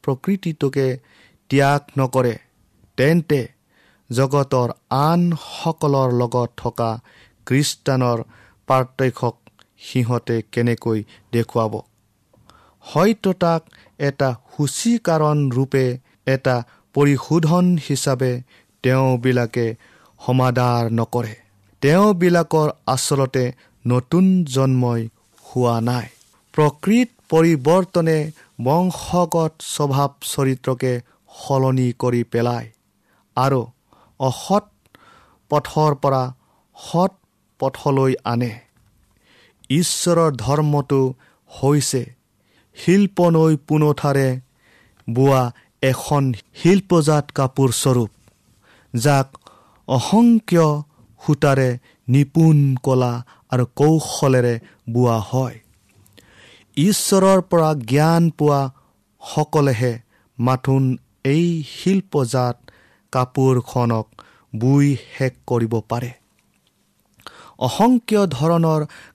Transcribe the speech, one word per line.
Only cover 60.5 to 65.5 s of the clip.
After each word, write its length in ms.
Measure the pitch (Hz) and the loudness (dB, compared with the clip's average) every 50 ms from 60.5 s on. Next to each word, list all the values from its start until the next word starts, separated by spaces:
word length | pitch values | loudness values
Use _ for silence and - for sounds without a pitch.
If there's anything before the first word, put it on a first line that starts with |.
| 131 127 - 135 135 135 135 127 127 - _ _ _ _ _ | 0 0 0 0 0 0 0 0 -2 -4 _ _ _ _ _
এই 400 | 135 143 160 175 175 170 160 143 | -2 0 0 0 0 -2 -4 -8
শিল্পজাত 920 | - - - - 180 196 196 - _ - 147 131 113 135 127 123 123 120 - _ - _ _ _ _ _ _ _ _ - | -12 -16 -6 -2 0 0 0 -2 _ -4 -2 -2 0 -2 -2 -2 -2 -4 -8 _ -20 _ _ _ _ _ _ _ _ -2
কাপোৰখনক 920 | 131 127 127 _ 135 131 131 131 123 - - - 127 120 117 113 110 107 - _ - - _ _ _ _ _ - | -2 -2 -2 _ 0 2 2 2 0 -2 -4 -4 -2 0 0 -2 -2 -4 -8 _ -20 -20 _ _ _ _ _ -8
বুই 420 | 110 117 127 139 143 143 143 139 120 - - - | -2 0 2 2 2 2 2 0 -4 -8 -16 -8
শেষ 140 | - 135 127 127 _ _ | -6 -6 -6 -6 _ _
কৰিব 260 | - | -4